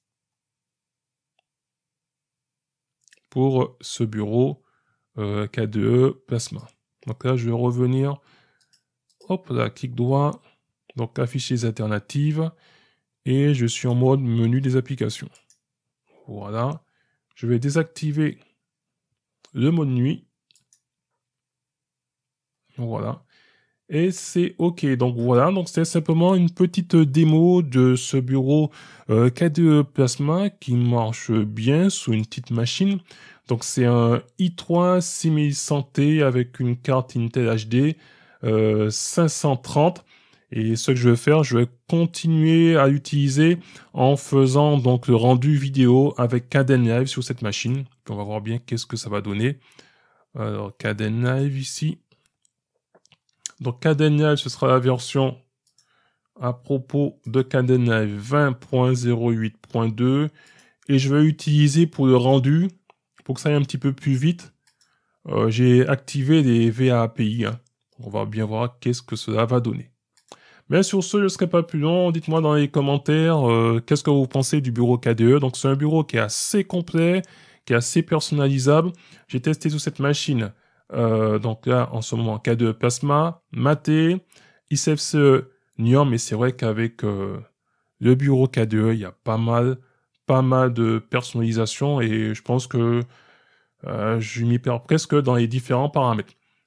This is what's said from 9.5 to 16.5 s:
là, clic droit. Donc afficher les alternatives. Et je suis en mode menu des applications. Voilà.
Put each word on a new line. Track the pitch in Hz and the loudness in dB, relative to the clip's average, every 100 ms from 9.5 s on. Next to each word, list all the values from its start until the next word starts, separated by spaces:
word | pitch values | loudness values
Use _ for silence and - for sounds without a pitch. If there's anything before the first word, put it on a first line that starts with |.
là, | 120 113 | -4 -4
clic | - 127 | -6 -10
droit. | 120 123 139 147 - _ _ _ _ _ | -4 -2 0 -2 -4 _ _ _ _ _
Donc | 127 117 131 | -10 -8 -6
afficher | 120 131 - | -6 -6 -6
les | 123 | -4
alternatives. | 113 110 107 104 - 143 151 156 160 - _ _ _ _ _ _ | -4 -6 -6 -6 -6 -4 -2 -2 -6 -10 _ _ _ _ _ _
Et | 127 135 147 | -4 0 0
je | 131 117 | 0 -2
suis | - 127 | -2 -2
en | |
mode | 120 131 139 | 0 2 2
menu | 123 113 113 131 | 0 0 0 0
des | 131 127 | 0 -2
applications. | 123 131 110 - - _ _ _ _ _ _ _ _ _ - | -4 -6 -8 -8 -16 _ _ _ _ _ _ _ _ _ -18
Voilà. | 104 101 | -14 -8